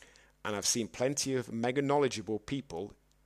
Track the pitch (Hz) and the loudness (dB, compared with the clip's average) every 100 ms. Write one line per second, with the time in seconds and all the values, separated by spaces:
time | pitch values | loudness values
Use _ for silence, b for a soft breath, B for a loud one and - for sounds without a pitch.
0 | B B B _ 104 101 - 123 104 - | B B B _ -4 -2 0 0 -2 0
1 | 131 143 135 127 113 113 120 135 139 147 | 0 2 0 0 -2 -2 0 2 2 4
2 | 131 110 101 107 - 135 - 82 101 - | 4 0 -4 -4 -4 -6 -6 -8 -8 -12
3 | _ _ | _ _